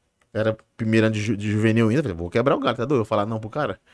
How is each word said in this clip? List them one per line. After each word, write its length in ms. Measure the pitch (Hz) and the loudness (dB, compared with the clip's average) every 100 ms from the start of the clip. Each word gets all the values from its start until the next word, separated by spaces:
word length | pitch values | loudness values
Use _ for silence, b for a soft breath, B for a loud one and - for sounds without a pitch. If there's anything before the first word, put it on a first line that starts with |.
| _ _ _ | _ _ _
era 240 | - 110 110 _ - | -2 -2 -2 _ -6
primeiro 300 | 110 113 110 | 0 4 4
ano 80 | 107 | 2
de 60 | |
ju-, 160 | 104 101 | -2 -4
de 140 | 104 | -2
juvenil 380 | 107 110 113 113 | 2 2 4 4
ainda, 120 | 123 | 2
falei: 140 | 143 85 | -2 -4
"Vou 120 | 87 | -4
quebrar 260 | 117 127 175 | 0 2 0
o 40 | |
galho, 160 | 269 117 | 0 -2
tá 60 | |
doido? 160 | 120 143 | 0 0
Eu 40 | |
vou 20 | 107 | 0
falar 200 | 110 101 | 0 -2
não 140 | 113 | -4
pro 100 | 110 | -8
cara?" 300 | 147 135 95 _ | -6 -6 -8 _